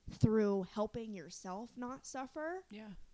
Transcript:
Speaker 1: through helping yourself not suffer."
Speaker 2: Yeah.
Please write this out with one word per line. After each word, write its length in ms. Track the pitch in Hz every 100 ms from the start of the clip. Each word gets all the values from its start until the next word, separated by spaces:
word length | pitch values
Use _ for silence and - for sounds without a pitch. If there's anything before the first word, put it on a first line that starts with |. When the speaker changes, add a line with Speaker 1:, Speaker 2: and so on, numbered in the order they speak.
| -
Speaker 1:
through 540 | - 226 220 208 196
helping 500 | 180 214 214 240 226
yourself 640 | 196 156 - 185 190 240 240
not 300 | 247 269 -
suffer." 600 | 262 262 311 311 370 -
Speaker 2:
Yeah. 240 | 208 214 180 -